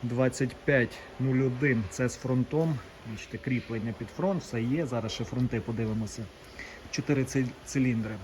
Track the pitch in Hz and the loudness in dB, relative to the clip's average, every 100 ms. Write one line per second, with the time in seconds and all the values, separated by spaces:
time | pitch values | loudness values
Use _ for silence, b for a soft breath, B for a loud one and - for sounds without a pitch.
0 | 120 120 131 - 131 - - 139 117 - | -2 2 2 4 -2 0 4 4 4 0
1 | - - 131 127 131 123 143 117 104 - | -16 -2 2 4 4 4 4 4 0 0
2 | 123 - 127 127 123 151 165 139 - - | -2 0 0 2 2 2 2 0 -6 -16
3 | 113 107 - 113 - 123 - 117 113 110 | -12 -12 -8 -6 -2 -2 -2 -4 -4 -4
4 | 110 - 185 185 - 117 113 143 151 120 | -8 -2 0 0 -2 -2 0 0 0 -2
5 | 110 - 120 123 127 117 - 110 113 110 | -2 -4 -4 0 0 0 -2 -2 0 0
6 | 110 - 104 - B B B B - - | -2 -6 -10 -12 B B B B -8 -6
7 | - 139 131 139 127 - - 143 127 113 | 0 2 2 2 0 -4 -6 2 4 4
8 | 107 104 | 0 -6